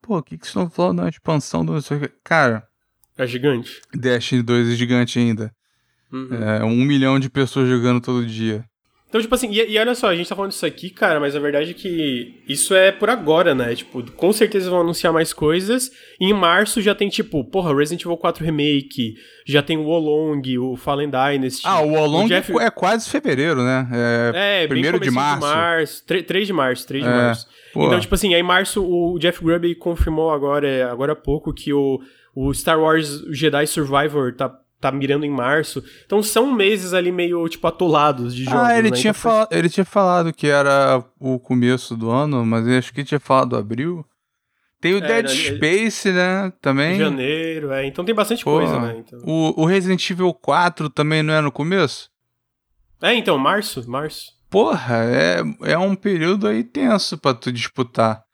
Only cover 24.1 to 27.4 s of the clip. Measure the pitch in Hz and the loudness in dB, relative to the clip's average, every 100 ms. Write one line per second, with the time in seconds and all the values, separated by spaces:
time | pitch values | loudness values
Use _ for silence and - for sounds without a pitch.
24.1 | 117 117 117 202 196 156 127 143 175 156 | 2 0 0 0 0 0 0 0 0 0
25.1 | 123 143 139 143 156 170 165 151 - - | 0 0 0 0 0 2 0 -2 -8 -4
26.1 | 175 165 180 208 175 131 127 - 139 123 | -4 -2 -4 -2 0 0 -2 -6 -4 0
27.1 | 123 120 113 | 2 2 0